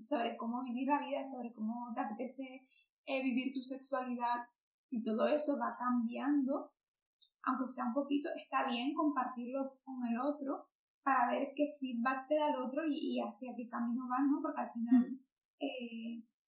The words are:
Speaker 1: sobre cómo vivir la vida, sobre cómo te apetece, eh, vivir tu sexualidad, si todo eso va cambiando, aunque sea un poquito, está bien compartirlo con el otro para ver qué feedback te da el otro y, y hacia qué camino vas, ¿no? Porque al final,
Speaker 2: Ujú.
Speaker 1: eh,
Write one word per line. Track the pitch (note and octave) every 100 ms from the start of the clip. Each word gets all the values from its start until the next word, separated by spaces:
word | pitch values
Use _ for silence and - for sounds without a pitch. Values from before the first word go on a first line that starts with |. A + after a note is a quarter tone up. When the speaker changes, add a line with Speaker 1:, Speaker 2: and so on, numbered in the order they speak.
Speaker 1:
sobre | - C#4+ A#3 -
cómo | A#3 B3
vivir | C4 A#3 C4+
la | C#4+
vida, | B3+ C#4
sobre | C4+ B3+ A#3
cómo | - G#3+ A#3+ A#3+
te | B3
apetece, | - A3 B3 - C4 C4 - _ _ _ -
eh, | C4+
vivir | C4 A#3+ B3+
tu | C4+
sexualidad, | B3+ C4+ - C4+ B3 A#3+ A#3+ A#3+ A#3+ _ _ _
si | - A#3+
todo | A3 A3 A#3
eso | D4 - C4
va | A#3 -
cambiando, | B3 B3 A#3 A#3+ C4 D4 C4 D#4 - _ _ _ _ _ - _
aunque | - B3+ B3+
sea | B3 B3
un |
poquito, | B3+ D4 C#4+ E4 -
está | - C4+ B3+
bien | A#3+ C4
compartirlo | D#4+ D4+ C4 A3 A#3 A#3+ C4+ C4+ -
con | - B3+ A#3+
el | A#3
otro | C#4 D4 C4+ F4+ - _ _ _
para | - C4 A#3+
ver | B3 C#4 -
qué | D4 -
feedback | B3+ A#3 B3+ C4 -
te | D4+
da | D4+
el | C4
otro | B3 C#4 D#4+
y, | C#4 C4 B3
y |
hacia | A3+ - B3+ A3+
qué | A#3+
camino | A#3+ A#3+ A#3+ B3+
vas, | B3+ C#4
¿no? | D4+
Porque | D#4 -
al | -
final, | A#3 A#3 B3+ -
Speaker 2:
Ujú. | C4+ - _ _ _
Speaker 1:
eh, | - - A#3+ A3+ A3+ A#3 - _